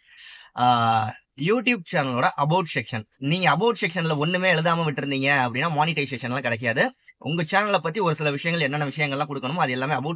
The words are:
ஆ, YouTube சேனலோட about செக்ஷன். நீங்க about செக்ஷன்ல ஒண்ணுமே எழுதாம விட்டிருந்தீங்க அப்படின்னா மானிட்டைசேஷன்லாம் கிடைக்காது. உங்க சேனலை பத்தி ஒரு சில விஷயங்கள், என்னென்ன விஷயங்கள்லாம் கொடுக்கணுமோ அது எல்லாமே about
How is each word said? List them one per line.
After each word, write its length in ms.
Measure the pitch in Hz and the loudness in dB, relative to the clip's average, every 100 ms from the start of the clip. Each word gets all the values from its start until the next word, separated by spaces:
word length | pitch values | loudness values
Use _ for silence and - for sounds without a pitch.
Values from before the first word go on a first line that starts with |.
| _ - - - - - | _ -20 -20 -20 -10 2
ஆ, 560 | 123 120 117 113 110 - _ - | 4 6 4 2 0 -6 _ -4
YouTube 400 | 151 233 226 240 165 | 0 2 2 0 0
சேனலோட 380 | 175 139 123 170 - | -2 0 2 0 2
about 260 | 147 175 170 143 | 0 2 0 -4
செக்ஷன். 280 | 110 113 107 - | -6 -6 -8 -8
நீங்க 340 | 135 175 175 | -2 0 2
about 220 | 170 226 233 | 2 2 0
செக்ஷன்ல 360 | 196 175 165 151 | -2 -2 -2 0
ஒண்ணுமே 360 | 151 180 185 | 0 0 2
எழுதாம 300 | 165 165 165 160 | 2 2 0 0
விட்டிருந்தீங்க 440 | 143 139 135 135 143 127 | -2 -2 0 2 2 2
அப்படின்னா 240 | 117 160 143 | 0 -2 0
மானிட்டைசேஷன்லாம் 640 | 156 156 139 127 120 127 | 0 0 -4 -4 -4 -4
கிடைக்காது. 520 | 120 113 120 117 240 - _ - | -2 -2 -2 0 0 -4 _ -12
உங்க 260 | - 165 | -6 -4
சேனலை 340 | 165 196 208 190 | 0 0 2 0
பத்தி 220 | 160 190 | 0 0
ஒரு 160 | 180 151 | 0 0
சில 160 | 151 | -2
விஷயங்கள், 380 | 143 165 170 143 | -2 -2 0 0
என்னென்ன 180 | 147 147 | -2 -4
விஷயங்கள்லாம் 360 | 143 147 139 143 | -2 -2 -2 -4
கொடுக்கணுமோ 260 | 143 127 175 | -4 -4 -2
அது 160 | 147 | 0
எல்லாமே 220 | 127 139 | 0 -2
about 200 | 143 143 | -2 -4